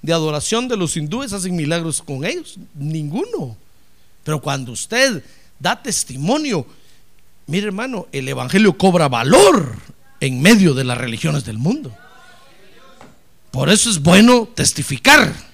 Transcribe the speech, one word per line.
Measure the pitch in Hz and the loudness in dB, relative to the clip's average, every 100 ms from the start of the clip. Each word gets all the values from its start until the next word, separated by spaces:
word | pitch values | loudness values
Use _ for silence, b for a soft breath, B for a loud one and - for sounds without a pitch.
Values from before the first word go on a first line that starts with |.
de | 147 | -2
adoración | 165 156 151 - 220 247 | -2 0 -4 -2 -2 -2
de | 226 | -2
los | 170 165 | -2 -4
hindúes | 151 220 277 | -4 -6 -6
hacen | 196 185 180 | -8 -6 -4
milagros | 147 170 165 143 | -2 -2 -4 -6
con | - 135 170 | -8 -8 -6
ellos. | 349 311 - - | -8 -10 -20 -20
Ninguno. | 147 147 160 147 185 440 453 139 113 - - - - - - - | -10 -6 -6 -6 -6 -6 -8 -10 -12 -20 -20 -20 -20 -20 -14 -8
Pero | 151 | -6
cuando | 147 139 123 | -4 -6 -8
usted | 117 - 233 269 185 b b b - | -12 -6 0 0 0 b b b -6
da | 170 240 | -4 -4
testimonio, | 269 180 - 131 151 285 294 185 117 b b b b - - - - | -4 -6 -6 -6 -2 -2 -2 -6 -6 b b b b -20 -20 -20 -6
mire, | 165 208 | -4 -4
hermano, | 190 254 233 - | -6 -8 -8 -8
el | 139 131 | -10 -8
evangelio | 131 127 190 214 - | -8 -2 2 2 4
cobra | 185 170 147 | 2 4 2
valor | 120 123 269 403 277 135 107 - - - - | 0 4 6 6 6 0 -10 -18 -20 -20 -6
en | 135 127 | -6 2
medio | 165 226 180 | 4 6 6
de | 131 | 2
las | 127 120 | -4 -4
religiones | 123 113 160 147 113 | -6 -4 -4 -4 -6
del | 110 | -4
mundo. | 143 285 190 107 - - - - - - - - - - - - _ - - | -2 -4 -6 -16 -20 -20 -20 -20 -20 -20 -20 -20 -20 -20 -20 -20 _ -20 -10
Por | 131 143 | -4 2
eso | 208 240 | 2 2
es | 190 | 0
bueno | 147 185 226 247 226 | 4 6 8 6 2
testificar. | - 139 - - 135 - 294 - - - | -4 -4 -4 -8 -2 4 6 4 -4 -16